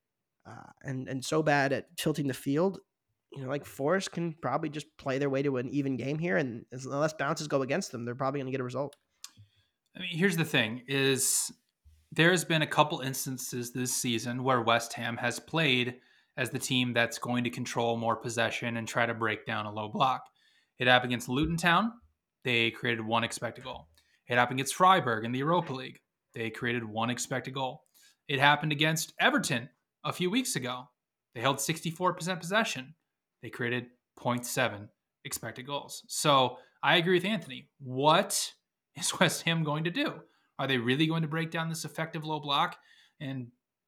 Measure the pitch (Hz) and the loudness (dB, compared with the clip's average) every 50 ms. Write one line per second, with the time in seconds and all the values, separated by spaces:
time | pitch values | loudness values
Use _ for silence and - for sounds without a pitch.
0 | _ _ _ _ _ _ _ _ - 101 113 - - - - _ - 139 131 131 | _ _ _ _ _ _ _ _ -20 -20 -20 -18 -20 -20 -20 _ -8 -6 -6 -6
1 | 131 - 135 131 123 - 156 160 156 156 143 143 135 139 135 110 - _ - - | -6 -6 -6 -6 -4 0 0 2 4 4 4 4 4 2 2 0 -4 _ -8 -2
2 | - 160 147 - 143 135 123 - - 139 139 151 180 196 175 - _ _ _ _ | -2 0 0 0 0 -2 -2 -2 -2 0 2 2 2 2 0 -4 _ _ _ _
3 | _ _ _ _ _ - - 143 131 127 139 147 - - - - 135 151 180 196 | _ _ _ _ _ -18 -14 -10 -6 -6 -6 -6 -6 -10 -8 -2 0 2 2 0
4 | 185 - - 170 170 170 156 - - 127 131 151 160 156 143 156 - _ _ - | 0 -4 -4 -4 -4 -4 -6 -4 -4 -2 -2 -2 -2 -4 -8 -8 -12 _ _ -8
5 | - 143 131 139 143 139 135 135 139 143 135 123 127 135 - 143 139 135 131 120 | -4 -2 0 0 0 2 2 2 0 0 0 0 -2 -2 -2 -2 0 0 -2 -2
6 | 123 135 151 156 165 180 190 180 143 127 107 117 - - - 131 131 127 135 143 | -2 -4 -2 -2 0 0 0 0 0 0 -4 -8 -12 -12 -14 -12 -8 -4 -2 0
7 | 156 156 156 - 139 139 165 156 151 151 156 139 135 123 139 185 190 - - 117 | 0 0 0 -2 -2 -2 -2 -4 -4 0 0 0 0 0 -2 -2 -4 -6 -8 -8
8 | 117 120 123 131 135 135 139 143 131 131 131 131 123 123 123 127 143 143 - _ | -6 -6 -4 -2 -2 -2 -2 -2 -4 -4 -4 -4 -4 -4 -4 -6 -6 -6 -10 _
9 | _ _ _ _ - - _ - - _ _ _ _ _ _ _ _ _ - - | _ _ _ _ -20 -20 _ -20 -20 _ _ _ _ _ _ _ _ _ -14 -10
10 | 185 180 175 156 190 202 165 170 151 - - 135 113 107 117 127 - - 139 139 | -10 -6 -2 2 2 2 4 2 0 2 4 2 2 2 -2 -6 -4 -2 0 2
11 | 135 135 135 123 - - - - - - - _ _ _ _ _ _ - _ _ | 4 4 4 4 2 2 2 0 0 -4 -8 _ _ _ _ _ _ -20 _ _
12 | _ - - - 160 170 185 165 151 - 165 156 151 143 - 151 147 147 165 147 | _ -4 4 6 6 6 6 4 2 2 2 2 2 2 4 4 4 4 2 -4
13 | 127 135 135 - - 139 131 123 - - - 123 120 120 - 131 127 123 - - | -6 -6 -6 -6 -6 -6 -6 -8 -8 -6 -6 -6 -6 -4 -4 -2 -2 0 -2 0
14 | - 123 117 110 117 120 120 131 127 135 131 123 113 113 117 117 - - - - | 0 0 0 0 0 -2 -4 -2 2 2 2 4 4 4 4 2 2 -2 -8 -6
15 | 117 117 117 117 123 120 113 - - - - 160 160 139 127 123 123 123 120 - | -6 -6 -4 -2 -2 -2 -2 -4 -8 -4 -2 2 2 4 4 4 2 0 -4 -8
16 | _ _ _ _ _ _ - 139 131 - 131 123 - - 135 127 127 123 117 120 | _ _ _ _ _ _ -6 -4 -4 -4 -4 -4 -2 0 2 2 2 2 2 2
17 | 117 117 - - - 120 123 123 120 120 120 127 120 - - 123 117 117 117 117 | 2 0 -2 -6 -4 -2 -2 -2 -2 -2 -4 -6 -8 -4 -2 0 0 0 0 0
18 | 113 113 113 - - 123 110 117 117 110 - - 123 120 117 117 113 113 - 127 | 0 -2 -2 -2 -4 -4 -2 0 0 0 -2 -4 -4 -4 -4 -4 -6 -4 0 0
19 | 117 117 117 110 113 110 107 101 - 117 113 107 107 107 104 107 107 104 110 107 | 0 0 0 -2 0 -2 -2 -2 -4 -6 -4 -4 -4 -6 -6 -8 -8 -4 0 2
20 | 135 131 127 123 - - _ _ _ _ _ _ _ _ _ - 127 123 123 123 | 2 2 2 -2 -6 -14 _ _ _ _ _ _ _ _ _ 0 4 6 6 6
21 | 123 123 123 120 - - 123 139 160 160 170 165 - 175 170 185 214 233 - - | 6 2 -4 -4 -4 -2 -2 0 0 0 0 0 2 4 4 4 2 0 -4 -8
22 | _ _ _ _ _ _ _ _ - 131 120 117 117 113 110 - - 120 117 113 | _ _ _ _ _ _ _ _ -2 0 2 4 2 2 0 -2 -2 -2 -2 -2
23 | 110 107 113 113 117 113 - - 127 113 - - 131 131 127 - - _ _ _ | -2 0 0 0 0 -2 -4 -6 -8 -8 -10 -10 -14 -14 -14 -14 -18 _ _ _
24 | _ _ _ _ _ - 123 123 123 127 131 135 135 - - - 185 185 190 180 | _ _ _ _ _ 0 4 4 4 4 2 -2 -2 -2 2 6 8 8 8 6
25 | 131 127 113 110 110 117 123 131 139 160 175 180 170 151 131 131 131 - - - | 4 0 -2 -2 -2 -4 -4 -2 0 2 2 2 0 -2 -8 -8 -8 -12 -14 -18
26 | _ _ _ _ _ _ - 120 113 113 110 - 127 120 120 120 113 107 104 113 | _ _ _ _ _ _ -10 -8 -8 -6 -6 -4 -2 -2 -2 -2 -4 -4 -4 -2
27 | 113 120 123 - - - 143 127 - 139 131 139 131 127 139 - _ _ _ _ | -2 -2 -2 -4 -4 -4 -4 -4 -4 -6 -6 -6 -6 -6 -8 -10 _ _ _ _
28 | - - _ _ _ - 143 131 139 143 147 147 151 156 151 143 151 156 160 160 | -20 -20 _ _ _ -2 2 6 6 6 6 6 2 -2 0 2 2 2 2 0
29 | - - - - 180 240 294 254 - - 139 117 123 - _ _ _ _ _ _ | -4 -6 -2 2 2 4 4 2 0 0 -2 -2 -4 -8 _ _ _ _ _ _
30 | - 151 - - 180 180 202 262 254 - - 147 120 120 127 127 135 _ _ _ | -6 -6 -4 -2 0 0 2 0 0 0 -4 -4 -4 -4 -6 -8 -12 _ _ _
31 | _ _ _ _ _ _ - 123 117 135 139 135 - - 156 - - 170 165 - | _ _ _ _ _ _ -6 0 2 2 2 2 -2 -4 -4 -4 -4 -6 -4 0
32 | 180 180 175 - 160 185 185 170 - 170 196 220 226 - - 135 127 139 - _ | 0 0 0 0 -4 -6 -6 -6 -4 0 0 0 2 0 -4 -8 -10 -14 -18 _
33 | _ _ _ _ _ _ _ - - 117 - - 123 120 123 123 123 - _ _ | _ _ _ _ _ _ _ -16 -16 -12 -6 -4 -2 -2 -2 -2 -4 -6 _ _
34 | _ _ _ - - 127 120 123 120 - - 139 127 110 104 101 107 - _ _ | _ _ _ -4 -2 -2 -2 -2 -2 -4 0 0 0 0 0 -4 -12 -16 _ _
35 | _ _ _ _ - 143 - - - 117 107 - 123 143 143 139 - - - - | _ _ _ _ -12 -10 -10 -8 -10 -10 -12 -12 -10 -8 -8 -8 -8 -10 -16 -16
36 | - - - - - 156 143 135 127 120 - - - _ _ - - 143 160 180 | -12 -8 -4 0 4 6 6 6 6 4 0 -6 -18 _ _ -2 2 4 4 4
37 | 160 185 185 170 170 202 220 175 - 135 127 123 135 _ _ - 139 127 127 131 | 4 4 2 2 2 0 -4 -4 -6 -10 -14 -16 -16 _ _ -16 -10 -8 -2 4
38 | 139 151 160 185 208 - - - - - - _ _ _ _ _ _ _ - - | 6 6 6 6 4 2 -2 -2 -4 -4 -8 _ _ _ _ _ _ _ -10 -6
39 | - - - - 185 151 - - - 165 165 165 160 147 147 156 160 175 175 277 | -4 -2 2 4 4 4 2 0 -2 -2 0 0 0 -2 -2 -2 -2 -2 -2 -2
40 | 285 - 143 - - _ _ _ _ _ _ - 139 131 135 127 113 123 131 143 | -2 -2 -4 -8 -16 _ _ _ _ _ _ -6 -2 0 2 2 4 4 4 4
41 | 160 160 165 165 160 147 156 165 165 160 175 165 165 165 160 - - 151 - - | 4 2 2 0 0 -2 -2 -4 -4 -4 -4 -4 -4 -4 -4 -6 -8 -8 -6 -6
42 | 160 160 - 165 151 156 156 147 147 143 139 147 - 135 - - _ _ - _ | -6 -4 -6 -8 -4 -4 -4 -4 -2 0 2 2 2 0 -2 -10 _ _ -20 _
43 | _ _ _ - 151 135 135 131 120 117 _ _ _ _ _ _ _ | _ _ _ -10 -8 -6 -6 -6 -8 -10 _ _ _ _ _ _ _